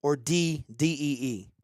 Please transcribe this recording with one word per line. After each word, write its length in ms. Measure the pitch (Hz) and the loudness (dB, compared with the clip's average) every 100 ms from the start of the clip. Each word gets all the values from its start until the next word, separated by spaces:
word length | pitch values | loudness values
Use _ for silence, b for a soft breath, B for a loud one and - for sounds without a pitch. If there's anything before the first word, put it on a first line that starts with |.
or 160 | 143 143 | 0 0
D, 480 | 120 170 170 156 127 | 2 2 2 -2 -8
D 120 | 117 156 | 0 0
E 400 | 151 147 131 131 | 2 -2 -2 -2
E? 260 | 110 98 _ | -4 -10 _